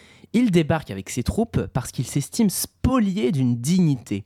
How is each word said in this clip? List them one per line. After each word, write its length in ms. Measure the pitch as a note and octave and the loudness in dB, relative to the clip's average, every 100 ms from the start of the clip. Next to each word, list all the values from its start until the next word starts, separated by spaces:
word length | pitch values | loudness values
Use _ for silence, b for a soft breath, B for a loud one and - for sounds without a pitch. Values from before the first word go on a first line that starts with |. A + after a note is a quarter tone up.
| B B B | B B B
il 160 | - B3 | 0 2
débarque 400 | E3+ D3+ D#3+ - | 2 2 -2 -2
avec 200 | G2 - | -10 -8
ses 120 | - | -6
troupes 440 | - - A#3 - F#2 | -2 -2 -2 -2 -2
parce 180 | C#3 - | -4 -4
qu'il 140 | - A#2+ | -6 -4
s'estime 420 | C#3+ - - G#3+ | -4 -4 0 0
spolié 840 | - - _ B3 C4 G3+ F#3 A#3+ | 0 -8 _ 0 2 2 0 0
d'une 280 | C#3 B2+ A#2+ | 2 2 0
dignité. 640 | C3 F#3 E3 B2+ - G2 | 0 2 4 2 -2 -8